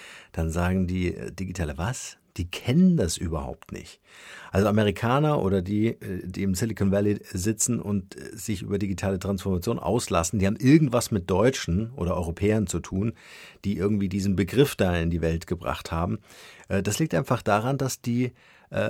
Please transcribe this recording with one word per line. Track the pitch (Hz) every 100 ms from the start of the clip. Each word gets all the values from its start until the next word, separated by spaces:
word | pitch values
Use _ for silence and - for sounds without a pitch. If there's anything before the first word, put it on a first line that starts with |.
| - - -
dann | - 80
sagen | 80 87 92 90
die, | 92 90
äh, | - 53
"Digitale | - 95 90 78 73
was?" | 92 127 - - _ -
Die | 87
kennen | - - 147 185 165
das | 90 -
überhaupt | 85 80 67 65 -
nicht. | - - - _ - - - -
Also | 92 104
Amerikaner | 104 104 95 113 131 151 147
oder | 92 95
die, | 90 104 110
äh, | - 95 92 90
die | 92
im | 98 90
Silicon | 113 104 98
Valley | 98 104 101 -
sitzen | 95 95 107 - 120
und, | 101 101 90 -
äh, | - 104
sich | - 101
über | 107 98
digitale | 98 95 101 98
Transformation | 98 98 98 90 101 117
auslassen, | 78 107 - 90 82 107
die | 95
haben | 110
irgendwas | 127 156 147 120 -
mit | 107 87
Deutschen | 90 117 - - 87 113 127
oder | 87 87
Europäern | 82 82 104 110 98
zu | 85
tun, | - 95 110 - - - - - 98
die | 101
irgendwie | 98 104 98
diesen | 98 98 92
Begriff | 101 110 143 -
da | 95 87
in | 82
die | 85
Welt | 82 82 -
gebracht | 87 - 73 -
haben. | 82 87 110 - - - - -
Äh, | 95
das | 98 104
liegt | 160
einfach | 165 139 117
daran, | - 104 117 139
dass | 131 -
die, | 120 120 123 - _ - _
äh, | - 107